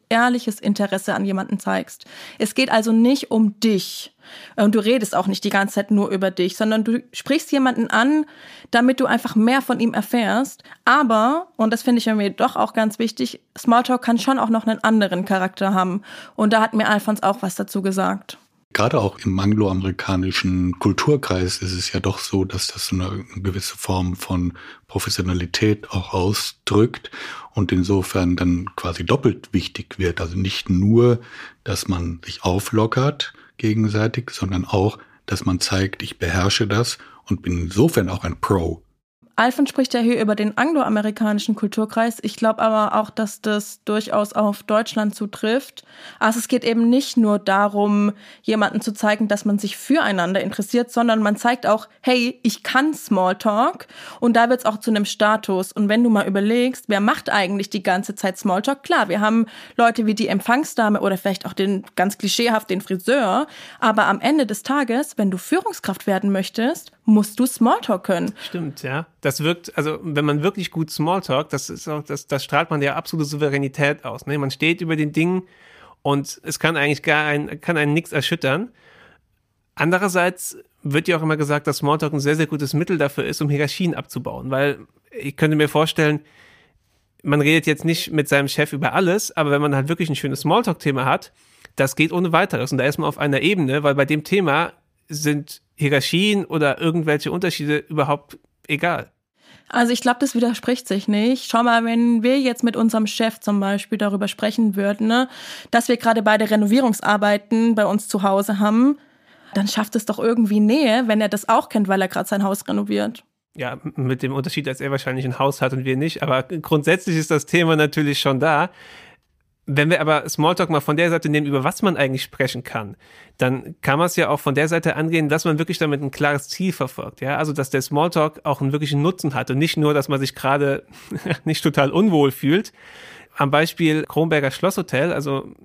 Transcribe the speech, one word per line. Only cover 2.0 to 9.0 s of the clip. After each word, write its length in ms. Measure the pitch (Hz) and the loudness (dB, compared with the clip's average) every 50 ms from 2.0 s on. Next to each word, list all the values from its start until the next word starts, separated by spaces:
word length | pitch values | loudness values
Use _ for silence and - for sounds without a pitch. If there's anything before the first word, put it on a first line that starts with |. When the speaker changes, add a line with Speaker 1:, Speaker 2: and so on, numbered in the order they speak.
| - - - - - - - - | -20 -20 -20 -20 -20 -20 -6 -4
Speaker 1:
Es 160 | 220 214 - | -4 -2 0
geht 180 | - 262 - | 0 0 2
also 200 | - 220 214 226 | 2 2 4 4
nicht 400 | 226 226 233 247 277 277 - - | 4 4 6 4 4 2 0 0
um 280 | 233 220 220 202 208 - | 2 2 2 2 2 0
dich. 540 | - 226 208 185 - - - - - - - _ _ - - - - - - | 0 2 2 2 0 -4 -10 -12 -14 -16 -20 _ _ -20 -20 -20 -20 -10 -2
Und 200 | - 208 214 208 | 2 2 4 4
du 40 | 220 | 4
redest 360 | 202 220 254 262 214 - - | 4 2 2 2 0 0 0
auch 120 | 180 185 190 | 0 0 0
nicht 160 | 190 - - | -2 -2 -2
die 60 | 208 | 0
ganze 260 | 208 196 196 196 - | 0 0 0 0 0
Zeit 160 | 208 202 - | -2 0 2
nur 180 | 214 202 202 - | 2 2 2 0
über 220 | 196 185 196 190 | 0 -2 -2 -2
dich, 240 | 190 - 175 190 - | 0 0 -2 -2 -2
sondern 280 | - 220 214 220 220 208 | -2 -2 0 0 0 0
du 200 | 226 226 247 - _ | 0 -2 -2 -4 _
sprichst 400 | - - - - 277 320 - - | -14 -10 -4 -2 0 0 0 0
jemanden 380 | 294 277 262 262 240 226 226 - | 0 2 2 2 2 0 -2 0
an, 360 | - 220 240 277 302 311 294 - - - - - - - - _ | 0 2 2 4 2 2 0 -2 -8 -16 -20 -20 -20 -20 -8 _
damit 280 | - 233 240 254 262 | 2 4 4 4 4
du 60 | 262 | 2